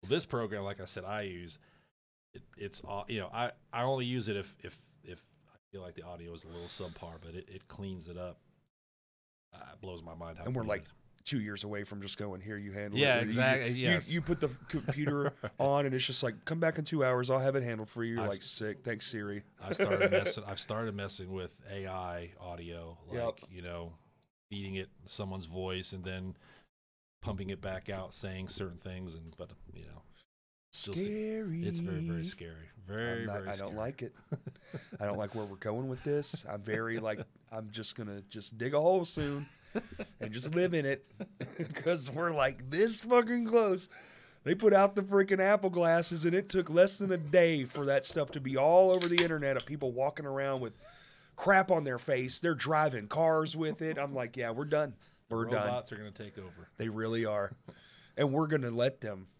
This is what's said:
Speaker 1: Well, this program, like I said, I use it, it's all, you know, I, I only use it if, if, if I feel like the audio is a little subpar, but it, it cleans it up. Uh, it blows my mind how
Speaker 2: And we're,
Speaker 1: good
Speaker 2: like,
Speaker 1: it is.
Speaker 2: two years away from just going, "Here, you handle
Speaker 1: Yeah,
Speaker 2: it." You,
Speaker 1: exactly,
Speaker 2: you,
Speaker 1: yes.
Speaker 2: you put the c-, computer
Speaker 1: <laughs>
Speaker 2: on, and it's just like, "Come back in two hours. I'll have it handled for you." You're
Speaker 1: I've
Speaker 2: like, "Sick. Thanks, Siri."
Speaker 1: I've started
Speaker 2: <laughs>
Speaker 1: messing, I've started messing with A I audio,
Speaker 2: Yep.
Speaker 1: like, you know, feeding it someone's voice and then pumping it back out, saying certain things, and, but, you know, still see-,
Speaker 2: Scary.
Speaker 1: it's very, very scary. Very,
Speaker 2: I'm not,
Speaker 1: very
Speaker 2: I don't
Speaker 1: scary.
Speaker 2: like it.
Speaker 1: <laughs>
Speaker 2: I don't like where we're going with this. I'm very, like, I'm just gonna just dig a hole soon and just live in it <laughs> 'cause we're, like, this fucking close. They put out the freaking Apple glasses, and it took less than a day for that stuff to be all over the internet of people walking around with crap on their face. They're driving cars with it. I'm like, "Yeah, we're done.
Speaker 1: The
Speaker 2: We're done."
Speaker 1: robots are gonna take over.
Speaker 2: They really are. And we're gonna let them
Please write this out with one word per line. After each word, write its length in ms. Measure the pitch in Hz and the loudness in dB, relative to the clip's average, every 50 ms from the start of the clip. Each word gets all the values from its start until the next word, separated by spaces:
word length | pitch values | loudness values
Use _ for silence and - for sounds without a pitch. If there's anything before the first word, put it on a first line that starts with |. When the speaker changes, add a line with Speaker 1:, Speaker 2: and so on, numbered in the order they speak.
| - | 0
Speaker 1:
Well, 80 | 95 | 0
this 160 | 123 170 147 | 0 0 0
program, 360 | - - 120 117 104 101 104 98 | -2 -4 -4 -4 -4 -4 -6 -6
like 140 | 98 101 98 | -6 -8 -8
I 60 | 92 | -10
said, 200 | 90 - 107 90 | -10 -8 -8 -8
I 160 | 92 104 107 104 | -6 -6 -6 -6
use 360 | 98 90 87 87 85 80 - _ _ _ _ _ _ _ _ _ _ _ _ _ _ _ | -6 -8 -10 -12 -14 -16 -20 _ _ _ _ _ _ _ _ _ _ _ _ _ _ _
it, 80 | 95 - - - - | -20 -20 -20 -16 -10
it's 240 | 104 98 - - - | -10 -10 -10 -10 -8
all, 240 | - 101 101 101 - | -6 -6 -6 -6 -4
you 120 | 113 107 | -6 -6
know, 100 | 95 90 - | -6 -6 -4
I, 200 | 117 120 120 - _ _ _ - | -4 -4 -4 -4 _ _ _ -4
I 120 | 117 120 | -2 0
only 200 | 131 135 131 127 | 0 0 0 -2
use 240 | 123 123 127 110 101 | -2 -2 -4 -2 -2
it 80 | 104 | -4
if, 180 | 101 95 - - _ - | -4 -6 -8 -14 _ -16
if, 160 | 90 - - - _ _ _ _ | -16 -16 -16 -20 _ _ _ _
if 200 | - 90 87 - _ _ _ _ _ | -18 -18 -18 -18 _ _ _ _ _
I 80 | _ _ _ _ - | _ _ _ _ -16
feel 80 | 98 | -14
like 140 | 92 90 82 | -14 -14 -14
the 80 | - 82 | -14 -14
audio 320 | 87 90 85 85 85 85 | -14 -14 -14 -12 -12 -14
is 100 | 82 80 | -14 -14
a 40 | 80 | -14
little 180 | 85 87 85 85 | -14 -12 -12 -12
subpar, 460 | - - 98 87 80 - - 85 82 80 80 | -10 -10 -10 -10 -10 -12 -14 -14 -14 -14 -16
but 120 | 82 82 | -14 -12
it, 140 | 90 92 - | -12 -14 -14
it 180 | - 95 - _ | -16 -20 -18 _
cleans 420 | - - 101 98 95 90 82 82 | -14 -10 -8 -8 -8 -10 -10 -12
it 80 | 87 87 | -10 -10
up. 220 | 90 90 87 _ _ _ _ _ _ _ _ _ _ _ _ _ _ _ _ _ _ _ _ _ _ _ _ | -10 -10 -12 _ _ _ _ _ _ _ _ _ _ _ _ _ _ _ _ _ _ _ _ _ _ _ _
Uh, 40 | - - 65 76 | -20 -18 -18 -18
it 80 | - | -14
blows 220 | - 95 90 85 82 | -12 -10 -10 -10 -12
my 120 | 85 82 | -14 -12
mind 240 | 82 85 82 80 78 | -12 -10 -10 -10 -10
how 60 | 80 | -6
Speaker 2:
And 100 | 104 127 | -4 -2
we're, 80 | 127 117 | -2 0
Speaker 1:
good 60 | 107 | 0
Speaker 2:
like, 120 | 104 98 87 | -2 -4 -4
Speaker 1:
it 60 | - | -10
is. 340 | - _ _ - _ _ _ | -20 _ _ -20 _ _ _
Speaker 2:
two 160 | - 147 131 | -2 -2 -2
years 240 | 107 107 104 98 - | -2 -2 -4 -6 -6
away 200 | 104 104 101 101 | -6 -4 -6 -6
from 180 | - 107 101 98 | -6 -8 -10 -8
just 160 | 98 - - | -8 -6 -6
going, 220 | 104 104 95 92 92 | -6 -6 -6 -8 -8
"Here, 160 | 104 107 101 | -8 -8 -8
you 140 | 101 101 95 | -8 -6 -6
handle 260 | 101 104 104 101 120 | -6 -6 -2 2 2
Speaker 1:
Yeah, 180 | 143 143 127 | 4 6 6
Speaker 2:
it." 40 | 117 117 | 4 4
You, 40 | |
Speaker 1:
exactly, 420 | 107 113 120 127 131 131 135 127 117 123 | 2 2 2 4 4 4 4 2 0 -2
Speaker 2:
you, 160 | 127 127 120 | 0 2 2
Speaker 1:
yes. 220 | 120 - - - | 2 2 2 0
Speaker 2:
you 100 | 127 - | -2 -2
put 200 | - - 175 - | 0 0 0 0
the 80 | - 143 | 0 -2
c-, 60 | 123 - - - | -2 -4 -12 -4
computer 640 | - 156 - - 135 139 151 147 147 143 143 139 - - - | -4 -4 -2 -2 -2 0 0 0 0 0 0 -2 -2 -4 -10
Speaker 1:
<laughs> 120 | 110 - _ | -10 -4 _
Speaker 2:
on, 280 | - 139 139 143 143 | 2 4 4 4 4
and 80 | 139 131 | 2 2
it's 100 | 131 123 | 0 0
just 180 | - 131 - - | 0 0 0 0
like, 220 | 123 110 - - | -2 -2 -4 -6
"Come 160 | - 160 165 | -6 -2 0
back 180 | 170 160 160 - | 2 2 2 0
in 60 | 151 | -4
two 180 | - 165 156 135 | -2 2 2 4
hours. 260 | 127 127 127 131 123 | 4 4 2 2 2
I'll 80 | 131 131 | 2 4
have 180 | 131 135 135 | 4 4 2
it 60 | 139 127 | 2 0
handled 260 | 120 117 110 110 107 | 0 -2 -4 -6 -8
for 160 | - 117 117 | -6 -4 -4
you." 100 | 117 117 | -2 -2
You're 80 | 117 107 | -2 0
Speaker 1:
I've 40 | 104 | -2
Speaker 2:
like, 120 | 101 95 - | -2 -2 -2
"Sick. 360 | - - - 110 107 120 127 - | -4 -4 -2 -2 -4 -6 -4 -4
Thanks, 220 | 120 113 107 - | -6 -4 -2 -4
Siri." 360 | - - 110 104 101 101 104 101 - _ _ - | -4 -4 -4 -4 -4 -6 -8 -8 -12 _ _ -8
Speaker 1:
I've 120 | 95 - | -6 -2
started 360 | - 202 - 190 196 190 202 | 0 2 2 4 4 4 4
Speaker 2:
<laughs> 0 | |
Speaker 1:
messing, 340 | 180 185 196 180 - - 101 | 4 4 2 0 -4 -4 -6
I've 140 | 101 98 98 | -8 -8 -8
started 340 | - - 107 107 117 113 101 | -6 -4 -4 -2 -2 -4 -4
messing 380 | 101 98 98 - - 95 92 95 | -4 -6 -6 -6 -8 -10 -8 -6
with 180 | 95 90 87 - - - 98 | -6 -8 -8 -12 -16 -18 -12
A 160 | 98 98 95 | -10 -10 -8
I 460 | 95 92 92 92 90 87 87 87 85 - - | -6 -6 -6 -6 -6 -6 -8 -8 -10 -14 -14
audio, 580 | 95 90 87 85 85 85 85 82 82 82 85 82 - - | -12 -12 -10 -10 -10 -10 -10 -10 -10 -12 -14 -16 -16 -10
Speaker 2:
Yep. 140 | - 120 117 | -6 -4 -2
Speaker 1:
like, 180 | 117 110 - - - | -2 -4 -6 -12 -18
you 120 | 92 90 87 | -14 -12 -10
know, 300 | 87 87 85 85 85 85 - _ _ _ _ _ _ _ _ _ _ | -8 -8 -8 -8 -10 -12 -16 _ _ _ _ _ _ _ _ _ _
feeding 260 | 104 101 98 98 95 | -10 -8 -6 -6 -6
it 120 | 98 92 - - - - | -6 -8 -8 -12 -20 -16
someone's 380 | 90 - - 104 95 95 95 90 | -12 -8 -8 -6 -6 -6 -8 -8
voice 460 | 80 82 92 92 92 92 92 92 - - | -8 -6 -6 -4 -4 -4 -4 -6 -6 -8
and 120 | 95 90 | -8 -8
then 320 | 95 92 92 92 92 90 - - - - - _ _ _ _ _ _ _ _ _ _ _ _ - | -6 -6 -6 -8 -8 -10 -12 -16 -20 -20 -20 _ _ _ _ _ _ _ _ _ _ _ _ -8
pumping 280 | - 104 95 98 92 | -6 -6 -4 -4 -6
it 100 | 98 87 | -6 -6
back 280 | - 98 95 95 - - | -6 -6 -6 -6 -6 -8
out, 240 | 98 95 95 - - | -8 -8 -8 -10 -12
saying 340 | - - 98 92 92 92 92 | -10 -8 -8 -8 -6 -8 -8
certain 300 | - - 104 92 85 85 | -6 -6 -8 -8 -8 -10
things, 360 | - 92 92 92 92 90 80 | -12 -10 -10 -8 -10 -10 -12
and, 200 | 82 82 82 80 | -12 -14 -16 -14
but, 140 | - 90 - - - - - - | -14 -14 -14 -14 -20 -20 -18 -16
you 100 | 85 80 | -16 -16
know, 180 | 76 73 80 - - - _ _ _ _ _ _ _ _ _ _ _ - | -16 -18 -20 -20 -20 -20 _ _ _ _ _ _ _ _ _ _ _ -6
still 220 | - - - - | -6 -4 -4 -2
see-, 100 | 170 190 | -4 -4
Speaker 2:
Scary. 580 | 202 208 214 214 214 220 220 220 196 160 165 170 | -4 -4 -4 -4 -4 -4 -4 -4 -4 -4 -4 -4
Speaker 1:
it's 140 | 170 175 170 | -4 -4 -4
very, 220 | 170 180 180 156 | -4 -4 -4 -4
very 240 | 160 170 170 170 160 | -4 -4 -4 -4 -4
scary. 300 | 180 196 - 87 85 82 80 80 80 - - 98 | -6 -8 -10 -12 -14 -14 -14 -16 -20 -20 -20 -14
Very, 340 | 92 101 107 117 120 117 117 117 | -8 -6 -4 -4 -2 -2 -4 -4
Speaker 2:
I'm 40 | |
not, 100 | 110 101 101 | -4 -4 -4
Speaker 1:
very 100 | 95 95 | -4 -6
Speaker 2:
I 80 | 101 | -6
don't 160 | 98 98 98 - | -6 -6 -6 -4
Speaker 1:
scary. 40 | |
Speaker 2:
like 260 | 107 110 123 139 - 127 | -4 -4 -4 -6 -8 -10
it. 120 | 110 - - - _ - - - - - | -12 -12 -14 -10 _ -8 -8 -8 -12 -16
Speaker 1:
<laughs> 440 | - - - - - - - - - | -16 -20 -14 -14 -14 -12 -12 -10 -6
Speaker 2:
I 60 | 104 | -4
don't 120 | 104 - - | -2 -2 -2
like 160 | 104 101 - | -4 -4 -4
where 100 | 113 107 | -6 -6
we're 120 | 101 98 | -6 -8
going 320 | 95 - 107 107 117 131 135 | -8 -4 -4 -2 -2 -2 -4
with 140 | 127 127 - | -6 -4 -2
this. 420 | 147 147 147 147 - - - - - | 0 0 0 0 -2 -4 -6 -6 -6
I'm 140 | - 104 101 | -8 -8 -4
very, 360 | 110 107 110 113 113 113 113 | -4 -2 -2 -2 -2 -4 -2
like, 200 | 110 110 107 104 110 - _ - _ - 113 | -2 -2 -4 -4 -6 -12 _ -20 _ -12 -10
I'm 180 | 110 110 107 | -10 -10 -8
just 260 | 104 113 110 - - | -8 -6 -6 -6 -6
gonna 260 | - 117 104 101 101 98 98 | -6 -8 -8 -8 -10 -12 -12
just 260 | - 110 104 - - | -12 -12 -12 -12 -8
dig 160 | 110 117 131 143 | -6 -4 0 2
a 60 | 147 | 4
hole 240 | 151 170 185 190 170 | 6 6 6 4 4
soon 420 | 165 - - 151 143 143 143 143 - - - - - - - - - - - 104 - - - | 0 -2 -2 -2 -2 -2 -4 -6 -8 -14 -20 -20 -8 -8 -8 -8 -8 -10 -10 -10 -12 -8 -10
and 120 | - 107 107 | -8 -6 -4
just 220 | 120 120 139 156 | -4 -2 0 2
live 180 | 175 180 185 170 | 2 2 4 2
in 120 | 160 143 | 2 2
it 180 | 139 139 135 - _ - - 196 - - - | 2 0 -2 -4 _ -14 -14 -14 -14 -8 -10
<laughs> 340 | 131 127 - - 170 110 - | -10 -10 -6 -6 -6 -6 -6
'cause 360 | - 135 160 180 170 135 135 | -2 0 2 2 2 0 -4
we're, 220 | 123 147 170 170 165 | -2 -2 0 0 2
like, 360 | 151 135 135 135 - 127 131 | 4 2 2 2 -2 -8 -6
this 300 | 143 165 208 233 226 214 - | 2 4 4 4 4 -2 2
fucking 440 | 220 247 247 233 220 240 240 233 | 6 6 6 6 6 2 0 2
close. 420 | 220 220 233 220 202 185 185 180 - - - - - - - - - - - _ | 4 6 6 6 6 4 2 0 -8 -12 -18 -20 -20 -20 -20 -20 -20 -20 -8 _
They 100 | 139 165 | 0 0
put 180 | 196 220 214 202 | 6 8 10 10
out 220 | 190 196 202 196 | 10 10 8 6
the 80 | 202 196 | 2 0
freaking 380 | 190 196 196 196 190 202 190 | 4 6 6 6 6 6 4
Apple 280 | 190 190 208 208 196 190 | 6 6 6 6 4 2
glasses, 560 | 175 175 175 165 165 170 170 - 175 165 151 | 2 4 6 6 6 6 4 2 -2 0 2
and 100 | 170 170 | 2 2
it 140 | 185 196 190 | 2 0 2
took 220 | - 185 175 - | 0 0 0 2
less 260 | 151 170 185 196 196 | 8 8 8 8 8
than 140 | - 202 190 185 | 0 0 0 0
a 60 | 175 | 0
day 460 | 156 147 147 180 170 170 165 147 131 | 0 4 6 8 8 8 6 4 0
for 200 | 127 - 147 143 | -2 -2 -2 0
that 180 | 139 139 139 135 | 4 4 4 4
stuff 240 | - - 165 147 139 | 2 0 0 0 -2
to 100 | - 151 | -2 -6
be 160 | 135 131 135 | -4 0 2
all 340 | 135 135 151 165 180 190 190 | 6 6 10 12 12 12 10
over 160 | 185 180 175 170 | 8 6 4 4
the 140 | 175 170 170 | 4 6 4
internet 340 | 170 160 156 143 135 135 127 | 4 4 0 0 0 0 0
of 80 | - | -2
people 260 | - 143 151 139 131 120 | -4 -6 -4 -2 -2 0
walking 320 | 120 135 143 147 - 151 | 0 0 0 0 -4 -6
around 360 | 139 135 135 139 139 135 127 | -4 -2 -2 0 0 0 0
with 120 | 127 113 - - - - - - - - - - - - _ | -2 -4 -6 -10 -20 -20 -20 -20 -20 -20 -20 -20 -20 -20 _
crap 340 | - - - 196 190 190 190 | -4 4 6 8 6 8 6
on 140 | 185 165 151 | 4 4 4
their 140 | 139 127 120 | 0 -2 -2
face. 400 | - - 143 127 127 127 127 - | 0 0 2 2 2 0 -2 0
They're 160 | - 170 165 | 2 0 0
driving 540 | 127 - 139 160 151 156 156 131 117 104 104 | 2 2 2 4 4 4 4 2 -2 -4 -2
cars 480 | - 151 165 160 160 156 156 151 139 | 0 2 4 4 6 4 2 0 0
with 260 | 156 165 156 151 156 165 | -2 -2 -2 -2 -2 -2
it. 160 | 160 156 147 | -4 -2 -2
I'm 160 | 139 143 139 | -4 -4 -2
like, 220 | 135 123 117 120 | -4 -4 -4 -4
"Yeah, 140 | 131 123 117 113 | -4 -4 -2 -2
we're 120 | 120 147 | -2 -2
done. 300 | 151 151 151 151 139 113 - - - - _ _ _ | 2 2 2 2 0 -4 -12 -18 -20 -20 _ _ _
Speaker 1:
The 80 | 113 | -2
Speaker 2:
We're 80 | 113 113 | -2 0
done." 200 | 113 123 113 104 | 2 2 2 2
Speaker 1:
robots 260 | 104 123 123 117 - 120 | 2 0 -2 -4 -6 -10
are 40 | |
gonna 140 | 104 107 104 98 | -12 -12 -12 -12
take 260 | - 113 104 - - | -12 -14 -12 -12 -12
over. 300 | 98 92 85 82 87 - _ - | -14 -14 -14 -18 -20 -20 _ -6
Speaker 2:
They 100 | 113 113 | -6 -4
really 380 | 107 110 113 110 113 113 113 | -2 -2 -2 0 0 0 0
are. 260 | 107 104 104 98 98 - - _ - - - - - - - - - _ | 0 0 0 0 -2 -4 -10 _ -20 -20 -20 -20 -20 -20 -20 -20 -14 _
And 160 | - 139 143 131 | 0 2 2 4
we're 140 | 147 160 | 2 2
gonna 240 | 156 156 151 131 120 | 2 2 0 0 0
let 300 | 117 117 123 135 135 - - | 2 4 4 4 2 0 -8
them 240 | 110 101 95 92 - _ _ | -8 -8 -8 -10 -16 _ _